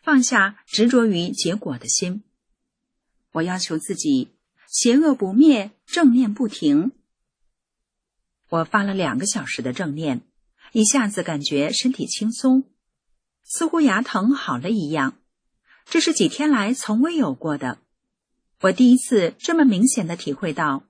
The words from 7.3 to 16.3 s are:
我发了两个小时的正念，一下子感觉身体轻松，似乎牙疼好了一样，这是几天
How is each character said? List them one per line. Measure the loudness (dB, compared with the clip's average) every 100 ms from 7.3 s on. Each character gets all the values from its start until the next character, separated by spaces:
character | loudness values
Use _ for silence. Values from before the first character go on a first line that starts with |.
| _ _ _ _ _ _ _ _ _ _ _ _
我 | -4
发 | 0 -2
了 | -2
两 | -2 -2 -2
个 | -4
小 | -6
时 | -8 -8
的 | -6
正 | -6 -8
念， | -6 -6 -6 _ _ _ _ -6
一 | 0
下 | 2 2 0
子 | -4
感 | -6 -6
觉 | -4 -2 -2
身 | -2 -4
体 | -4 -8
轻 | -6 -6
松， | -2 2 2 0 _ _ _ _ _ _ _
似 | _ -6
乎 | -2 2
牙 | 2 2
疼 | -2 -2 0
好 | 0 -2 -6
了 | -4
一 | -4 -2
样， | -2 -2 -4 _ _ _ _ _ _ _
这 | -2
是 | 0
几 | 0
天 | -2